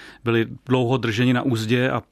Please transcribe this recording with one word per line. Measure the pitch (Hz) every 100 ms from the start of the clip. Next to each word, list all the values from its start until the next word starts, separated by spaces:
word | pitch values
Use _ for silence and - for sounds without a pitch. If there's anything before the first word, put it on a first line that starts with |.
| - -
byli | 117 113 113 127 -
dlouho | 127 120 127
drženi | 113 107 123
na | 123
uzdě | 135 113 110 123 131
a | 123 -